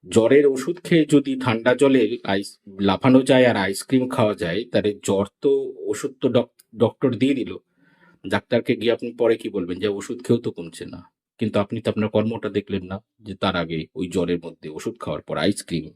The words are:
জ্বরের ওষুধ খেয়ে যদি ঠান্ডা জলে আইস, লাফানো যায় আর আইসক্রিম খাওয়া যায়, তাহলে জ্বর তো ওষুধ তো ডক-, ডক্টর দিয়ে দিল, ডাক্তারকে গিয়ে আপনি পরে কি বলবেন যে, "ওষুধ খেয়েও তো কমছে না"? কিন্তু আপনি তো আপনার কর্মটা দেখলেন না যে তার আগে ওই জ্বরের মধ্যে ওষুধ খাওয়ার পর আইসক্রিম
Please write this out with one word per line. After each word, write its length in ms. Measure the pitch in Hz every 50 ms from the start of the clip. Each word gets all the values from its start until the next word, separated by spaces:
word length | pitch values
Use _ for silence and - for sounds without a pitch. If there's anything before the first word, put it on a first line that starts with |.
| _ -
জ্বরের 380 | - 113 110 113 131 147 143
ওষুধ 360 | 143 135 131 127 - - - _
খেয়ে 200 | - 175 165 151
যদি 360 | - 151 143 135 139 135 131
ঠান্ডা 340 | 131 131 110 113 113 123 127
জলে 440 | 127 143 139 135 131 110 104 120 117 -
আইস, 340 | - 98 98 101 - - _ _ 101 98 95
লাফানো 420 | 98 98 95 95 - 131 127 131
যায় 240 | 131 131 135 127 127
আর 100 | 123 113
আইসক্রিম 520 | 104 95 95 98 - - - 135 127 127 127
খাওয়া 260 | - - 117 107 101
যায়, 300 | - - 85 85 101 123 -
তাহলে 280 | - 110 95 104 101 98 -
জ্বর 220 | - 101 98 101 - _ _
তো 340 | - 143 139 135 135 - - -
ওষুধ 360 | - 98 107 - - 139 131 _
তো 80 | - 135
ডক-, 500 | 117 120 123 _ _ _ _ _ - 107
ডক্টর 360 | 117 107 - _ - 131 120
দিয়ে 200 | 104 131 135 139
দিল, 220 | 127 104 - 92 - _ _ _ _ _ _ _ _ _ _ _ _ - 98
ডাক্তারকে 480 | 98 101 _ _ - 117 117 - 123
গিয়ে 160 | - 104 117
আপনি 200 | 113 - - 120
পরে 240 | 117 120 120 117 113
কি 120 | - - 110
বলবেন 300 | 98 101 90 85 90 90
যে, 100 | 101 104
"ওষুধ 360 | 101 101 95 - 90 85 -
খেয়েও 180 | - 117 117
তো 80 | - 117
কমছে 360 | - - 85 85 - - -
না"? 160 | 85 - 87 - _ _ _ _ _ _ _
কিন্তু 220 | 120 107 - 107
আপনি 200 | 101 - 117 113
তো 100 | - 117
আপনার 180 | 107 110 107 107
কর্মটা 400 | - 107 110 110 117 107 - 107
দেখলেন 360 | 98 104 98 - 98 95 92
না 160 | 90 95 98 _ _ _ _
যে 140 | 110 101 95
তার 220 | - - 98 90
আগে 300 | 87 85 80 85 80 80 _ _
ওই 140 | 98 92 87
জ্বরের 300 | 87 95 85 85 87 82 80
মধ্যে 240 | 82 80 _ - 80
ওষুধ 300 | 78 78 - 113 - _
খাওয়ার 220 | - - 78 78
পর 160 | - - 78 78
আইসক্রিম 520 | 80 95 101 - - - 87 80 78 78 _